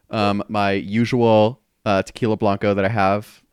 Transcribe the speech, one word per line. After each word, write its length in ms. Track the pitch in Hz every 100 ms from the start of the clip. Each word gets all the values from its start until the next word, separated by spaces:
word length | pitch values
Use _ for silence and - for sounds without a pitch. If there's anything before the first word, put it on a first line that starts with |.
| _
um, 320 | 113 101 101 -
my 240 | 107 101
usual, 880 | 98 98 107 117 127 117 110 107 127 _ _ 110
uh, 160 | 98
tequila 360 | 95 - 110 107
blanco 360 | 107 98 104
that 120 | 101 95
I 40 |
have, 540 | 110 95 104 107 - _